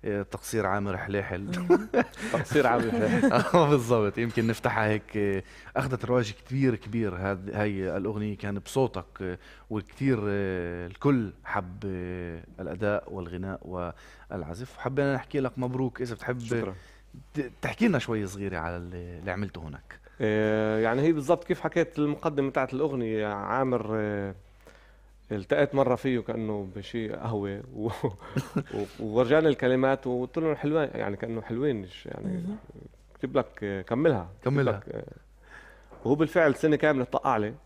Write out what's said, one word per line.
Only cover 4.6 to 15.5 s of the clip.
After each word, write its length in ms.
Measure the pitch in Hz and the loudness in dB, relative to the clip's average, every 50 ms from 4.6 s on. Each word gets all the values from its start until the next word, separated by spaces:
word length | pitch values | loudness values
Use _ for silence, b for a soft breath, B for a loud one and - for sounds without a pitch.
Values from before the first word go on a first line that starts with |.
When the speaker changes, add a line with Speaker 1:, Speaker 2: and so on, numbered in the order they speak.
| - 123 110 107 110 | 0 0 2 2 2
Speaker 1:
هيك، 300 | 107 107 104 - - - | 2 2 0 -2 -4 -2
آه، 260 | 107 104 101 98 95 90 B B B B B B | 0 0 2 0 -2 -4 B B B B B B
أخذت 280 | 120 135 135 131 117 - | -2 -2 0 -2 -4 -2
رواج 260 | 123 123 127 120 104 | 2 2 2 2 0
كتير 440 | 104 - - - 127 135 135 131 117 | -4 -12 -10 -4 0 4 4 4 4
كبير. 400 | 107 - 107 104 117 110 101 90 | 2 -4 -4 -2 0 0 0 -2
هاد-، 360 | 87 92 98 98 90 95 101 - | -2 -2 -2 -2 -2 -4 -6 -2
هاي 440 | 101 104 104 101 95 95 92 80 | 0 0 0 0 0 -2 -2 -2
الأغنية 400 | 98 92 104 107 104 104 107 101 | -2 -2 -2 -2 -2 -4 -4 -4
كان 220 | - - 101 101 101 | -4 -6 -6 -6 -6
بصوتك، 600 | - - - 135 131 120 - 95 82 - - - | -8 -2 0 0 0 0 0 -6 -10 -10 -10 -8
آه، 160 | 95 92 90 - B B B B B B | -6 -6 -6 -8 B B B B B B
وكتير، 500 | 110 107 92 - - - 135 139 131 113 101 | -6 -6 -6 -6 -8 -2 2 2 2 2 2
آه، 600 | 104 101 101 98 95 92 90 87 87 87 87 87 | 0 0 0 0 -2 -2 -2 -4 -4 -6 -6 -8
الكل 460 | 87 101 - - 139 139 127 110 95 - - - | -10 -12 0 2 4 4 4 2 -2 -6 -10 -10
حب، 400 | - - 104 92 90 90 101 104 | -4 -4 -4 -4 -4 -10 -8 -6
آه، 580 | 98 92 92 90 90 90 90 90 87 82 82 - - - - | -6 -4 -4 -4 -6 -6 -6 -6 -8 -8 -10 -12 -16 -12 -10
الأداء 540 | 92 76 87 92 107 101 104 98 - - 92 | -8 -8 -6 -2 0 0 0 0 -2 -4 -8
والغناء 460 | 95 90 85 87 90 95 95 95 - - 80 90 90 87 87 85 B B B B B B B | -8 -8 -6 -6 -6 -6 -6 -6 -8 -8 -8 -6 -6 -6 -6 -8 B B B B B B B
والعزف، 460 | - 98 82 76 85 95 123 - - | -8 -8 -8 -8 -8 -10 -10 -14 -14
وحبينا 380 | - - 123 135 139 139 139 139 | -6 -6 -2 0 2 2 2 0
نحكي 240 | 123 - - - 147 | -2 -4 -4 -2 -2
لك 120 | 135 123 | -2 -2